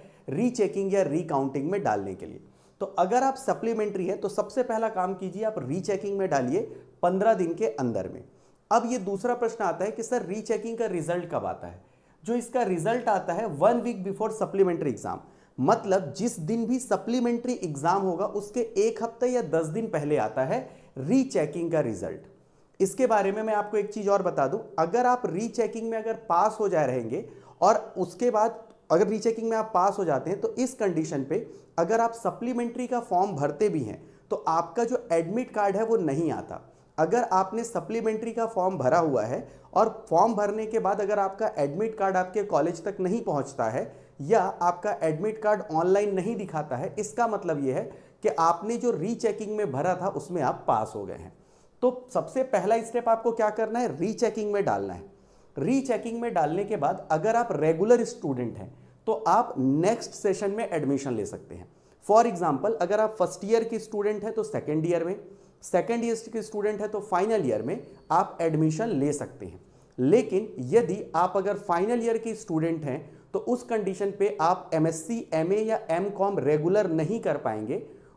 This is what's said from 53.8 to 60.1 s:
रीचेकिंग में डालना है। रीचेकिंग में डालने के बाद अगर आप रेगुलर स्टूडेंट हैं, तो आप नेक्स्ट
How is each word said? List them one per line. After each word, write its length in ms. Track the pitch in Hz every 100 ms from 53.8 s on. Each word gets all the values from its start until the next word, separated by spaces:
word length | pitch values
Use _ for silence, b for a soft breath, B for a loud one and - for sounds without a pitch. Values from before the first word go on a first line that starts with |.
| 233 135
रीचेकिंग 520 | 196 214 226 220 208
में 140 | 202 139
डालना 280 | 101 98
है। 180 | 87 - - b b b 143
रीचेकिंग 640 | 170 269 247 214 233 233
में 120 | 233
डालने 300 | 180 151 175
के 120 | 202 208
बाद 320 | 147 190 -
अगर 240 | 160 208 233
आप 120 | 233
रेगुलर 520 | 147 156 165 220 240
स्टूडेंट 540 | - - 151 123 117 -
हैं, 180 | 95 b b b -
तो 60 | - 165
आप 280 | 208 240 135
नेक्स्ट 540 | 131 147 190 233 -